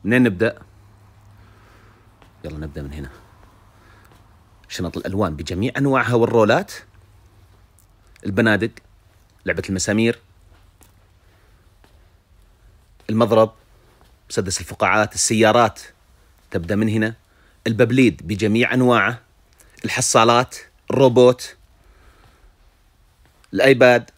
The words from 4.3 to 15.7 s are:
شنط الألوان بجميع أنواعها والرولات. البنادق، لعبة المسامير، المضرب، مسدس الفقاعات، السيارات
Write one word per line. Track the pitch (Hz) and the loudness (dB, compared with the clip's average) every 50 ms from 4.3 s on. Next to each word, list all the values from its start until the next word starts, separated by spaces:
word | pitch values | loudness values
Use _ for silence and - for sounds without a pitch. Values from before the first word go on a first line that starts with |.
| _ _ _ _ _ _ _ _ | _ _ _ _ _ _ _ _
شنط | - - 92 80 - | -10 -8 -8 -8 -8
الألوان | 82 - - 95 101 104 85 78 | -10 -10 -8 -4 -4 -4 -4 -4
بجميع | 73 80 - 92 90 107 127 - | -8 -10 -8 -6 -4 -4 -4 -4
أنواعها | 135 139 139 135 131 117 113 123 | -2 -2 0 0 0 0 0 0
والرولات. | 117 113 - 113 117 110 104 117 170 196 - - - - _ _ - _ _ _ - _ _ _ - _ _ _ _ _ _ _ _ _ _ _ _ _ _ _ _ - | 0 0 2 4 2 4 4 2 0 0 -6 -14 -20 -20 _ _ -20 _ _ _ -20 _ _ _ -20 _ _ _ _ _ _ _ _ _ _ _ _ _ _ _ _ -12
البنادق، | 101 95 98 110 110 107 98 110 - _ - _ _ _ _ _ _ _ _ _ _ _ _ _ | -6 -2 0 0 0 0 0 -2 -6 _ -14 _ _ _ _ _ _ _ _ _ _ _ _ _
لعبة | 95 85 82 - - | -8 -8 -6 -6 -6
المسامير، | 95 90 - - 104 107 113 117 - - _ _ _ _ _ _ _ _ _ _ _ _ - _ _ _ _ _ _ _ _ _ _ _ _ _ _ _ _ _ _ _ _ _ _ _ _ _ _ _ _ _ _ _ _ _ _ _ _ - _ _ _ _ _ _ _ - | -6 -4 -4 -2 -2 0 0 0 -2 -4 _ _ _ _ _ _ _ _ _ _ _ _ -20 _ _ _ _ _ _ _ _ _ _ _ _ _ _ _ _ _ _ _ _ _ _ _ _ _ _ _ _ _ _ _ _ _ _ _ _ -20 _ _ _ _ _ _ _ -6
المضرب، | 107 110 117 104 113 110 110 107 - _ _ _ _ _ _ _ _ _ _ _ _ _ _ _ | 0 0 0 2 4 2 2 2 -2 _ _ _ _ _ _ _ _ _ _ _ _ _ _ _
مسدس | - - 98 95 92 - | -8 -6 -6 -6 -8 -10
الفقاعات، | 87 - - _ 107 92 95 107 107 101 - | -10 -14 -6 _ -2 0 2 0 0 -2 -4
السيارات | - - - 117 110 110 107 110 120 117 107 | -6 -4 -2 0 2 2 4 4 4 2 2